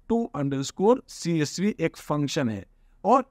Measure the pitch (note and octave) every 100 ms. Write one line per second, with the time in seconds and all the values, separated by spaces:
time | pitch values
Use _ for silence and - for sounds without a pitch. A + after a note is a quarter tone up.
0 | - A#3 A#3 - C#3 C3+ C3+ - F#3+ B3+
1 | - - E3+ E3+ D3 - G3 A3+ A#2+ -
2 | - D3 C#3+ - B2+ G#2 F2+ _ _ _
3 | F#3+ C4 B3+